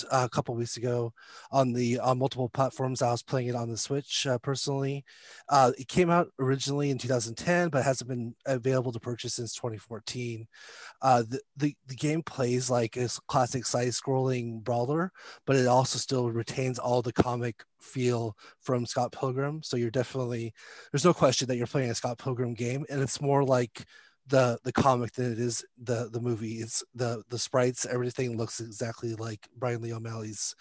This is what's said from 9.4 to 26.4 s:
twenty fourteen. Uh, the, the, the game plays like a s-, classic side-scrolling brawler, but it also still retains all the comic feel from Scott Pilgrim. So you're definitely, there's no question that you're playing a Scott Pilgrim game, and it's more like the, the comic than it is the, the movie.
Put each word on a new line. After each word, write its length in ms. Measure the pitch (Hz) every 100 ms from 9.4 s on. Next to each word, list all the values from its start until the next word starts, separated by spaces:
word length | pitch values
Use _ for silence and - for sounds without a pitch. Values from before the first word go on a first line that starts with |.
| 117
twenty 240 | - 123 107
fourteen. 680 | - 110 - 127 120 113 113 - - - - -
Uh, 220 | 131 123 113
the, 140 | 131 - -
the, 180 | 147 - 131
the 80 | 123
game 280 | 151 156
plays 460 | - - 123 127 123
like 260 | 120 113 123
a 60 |
s-, 180 | 123 - -
classic 380 | 143 123 131 -
side-scrolling 1000 | 123 123 113 - 131 131 127 117 113
brawler, 480 | 110 120 120 156 185 - - - -
but 120 | 135
it 100 | 123
also 320 | 123 127 131
still 320 | - 131 120
retains 480 | 117 113 - 131 120
all 220 | 117 123
the 120 | 117
comic 520 | - 123 123 120 - - _
feel 560 | - 131 123 120 117 - - -
from 240 | - 123 117
Scott 260 | 131 120
Pilgrim. 500 | - 135 127 139 156
So 120 | - 127
you're 160 | 117
definitely, 640 | 120 120 131 120 120 113 - - - -
there's 140 | 143 175
no 80 |
question 360 | 160 143 120 123
that 80 | 123
you're 100 | 120
playing 240 | 143 127
a 40 | -
Scott 220 | 127 120
Pilgrim 360 | 143 120 120
game, 320 | 113 120 135 156
and 120 | 139
it's 200 | 135 -
more 220 | 143 139
like 420 | 135 127 123 - - - - _ 131
the, 280 | 131 123 117
the 80 | 127
comic 400 | - 139 123 117
than 180 | - 123
it 80 | 110
is 240 | 120 113 - _
the, 280 | 120 117 117
the 80 | 113
movie. 360 | 120 110